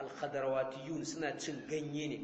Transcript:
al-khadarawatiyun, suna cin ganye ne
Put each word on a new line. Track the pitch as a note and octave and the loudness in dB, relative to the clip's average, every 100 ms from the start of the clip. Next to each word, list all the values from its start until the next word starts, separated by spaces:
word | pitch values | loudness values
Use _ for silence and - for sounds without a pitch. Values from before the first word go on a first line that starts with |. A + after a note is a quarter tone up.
| C3+ | -6
al-khadarawatiyun, | - D3 C#3 C3+ C3 C3 - C#3 D#3 - | -2 0 2 4 4 4 0 -4 -2 -2
suna | D#3+ D3+ C3 | 0 0 0
cin | - C#3 A#2+ | -2 -4 -2
ganye | D#3 D3 D3 D3 | -2 0 0 0
ne | A#2+ | -2